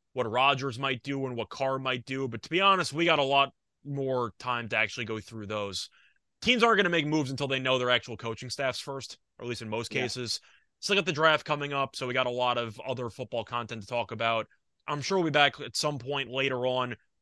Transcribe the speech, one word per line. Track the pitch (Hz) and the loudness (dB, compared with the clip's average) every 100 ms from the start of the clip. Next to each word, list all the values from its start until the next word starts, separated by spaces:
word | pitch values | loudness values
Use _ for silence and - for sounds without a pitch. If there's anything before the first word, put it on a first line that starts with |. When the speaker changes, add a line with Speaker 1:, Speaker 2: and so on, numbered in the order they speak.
| _ | _
Speaker 1:
what | 127 113 | -4 0
Rodgers | 123 139 135 135 117 | 4 4 4 -2 -4
might | 135 123 | -4 -4
do | 139 139 131 | -4 -4 -4
and | 120 | -6
what | 107 | -8
Carr | - 135 135 | -2 -2 0
might | 131 127 123 | -2 -4 -4
do. | 135 131 | -4 -4
But | 113 | -6
to | - | -2
be | 170 | 2
honest, | 196 185 160 | 4 4 2
we | 143 170 | 0 4
got | 151 | 4
a | |
lot | 135 139 135 _ _ _ | 6 6 4 _ _ _
more | 143 139 135 127 117 - | -8 -4 0 0 -2 -4
time | 127 120 113 | -4 -4 0
to | 110 | 0
actually | 110 - 113 | 0 -2 -6
go | 110 | -6
through | - 113 101 | -8 -12 -6
those. | 107 101 92 - _ _ _ _ _ | -4 -4 -6 -10 _ _ _ _ _
Teams | - 247 | 2 4
aren't | 233 202 | 6 6
gonna | 180 | 4
make | 170 151 | 2 2
moves | 156 135 | 0 0
until | 135 139 | -4 -2
they | 131 | 0
know | 131 131 | 2 2
their | 123 | 4
actual | 123 - 113 | 2 0 -8
coaching | 117 113 123 | -8 -8 -8
staffs | - 127 - | -4 -4 -4
first, | 143 135 - - _ - | -8 -10 -10 -16 _ -12
or | 120 | -8
at | |
least | 117 | -6
in | 110 | -4
most | 110 113 | -4 -2
Speaker 2:
Yeah. | 135 | -4
Speaker 1:
cases. | 123 127 117 - _ _ _ _ | -4 -4 -6 -8 _ _ _ _
Still | - 202 | 0 0
got | 175 | 0
the | |
draft | 156 160 151 - | 4 4 4 2
coming | 143 143 | -4 -2
up, | 139 135 - | -2 -2 -4
so | 127 | -2
we | |
got | 127 123 | 0 0
a | |
lot | 123 123 120 | 2 2 2
of | 117 104 | -2 -6
other | - 123 120 | -6 -6 -6
football | - 117 120 | -8 -6 -6
content | 104 120 113 113 | -4 -6 -6 -10
to | 101 | -4
talk | 120 107 | -4 -4
about. | 113 117 113 104 _ _ _ - | 0 0 0 -2 _ _ _ -6
I'm | 147 | -4
sure | 135 190 | 0 2
we'll | 165 | 4
be | |
back | 147 143 - | 6 4 2
at | 123 - | -8 -2
some | 151 143 | -2 -2
point | 127 139 120 | -4 -4 -2
later | 131 135 127 127 | 0 0 2 0
on | 127 123 - _ _ | 0 -2 -6 _ _